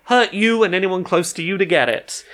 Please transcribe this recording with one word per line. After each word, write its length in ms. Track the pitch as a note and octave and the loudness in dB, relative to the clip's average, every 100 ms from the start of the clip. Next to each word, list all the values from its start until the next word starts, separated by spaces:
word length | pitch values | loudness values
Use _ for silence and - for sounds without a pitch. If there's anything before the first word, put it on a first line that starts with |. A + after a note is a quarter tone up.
hurt 280 | - B3 A3 | 0 2 2
you 300 | G3 A3+ A3+ | 0 0 2
and 120 | G3+ | 2
anyone 300 | F3+ F#3+ F#3 | 2 -2 -2
close 280 | F3+ F3 E3+ | 0 -2 -2
to 80 | - | -6
you 160 | E3+ F#3+ | -6 -2
to 80 | F#3 | 0
get 220 | E3+ A#2+ | 2 2
it. 340 | A2+ - - - | -2 -8 -16 -16